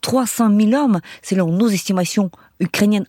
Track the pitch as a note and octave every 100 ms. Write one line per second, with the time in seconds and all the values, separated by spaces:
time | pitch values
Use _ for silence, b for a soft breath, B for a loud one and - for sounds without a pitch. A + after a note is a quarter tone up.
0 | - B3 A#3+ - A3+ G#3 G#3+ C4 C#4+ F#3+
1 | B B - F#3+ E3+ E3+ A#3 G3 - F#3+
2 | F3 - F#3+ - B _ F#3 - G#3 G#3+